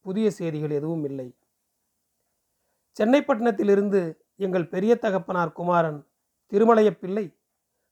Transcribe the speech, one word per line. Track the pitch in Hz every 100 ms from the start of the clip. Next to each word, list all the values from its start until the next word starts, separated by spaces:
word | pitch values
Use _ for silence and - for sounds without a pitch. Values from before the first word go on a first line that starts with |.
புதிய | 190 190 214
செய்திகள் | - 170 151 151
எதுவும் | 147 156 165
இல்லை. | 143 135 127 - _ _ _ _ _ _ _ _ _ _ _ _ _ _ _
சென்னை | - 214 285
பட்டணத்திலிருந்து | 285 226 240 226 202 202 202 196 170 - _ -
எங்கள் | 190 180 165
பெரிய | 185 214 233
தகப்பனார் | 220 190 170 180 165
குமாரன் | - 175 175 165 147 - _ _ _ _
திருமலைய | 202 226 220 214
பிள்ளை | 170 180 202 180 - _ _ _ _ _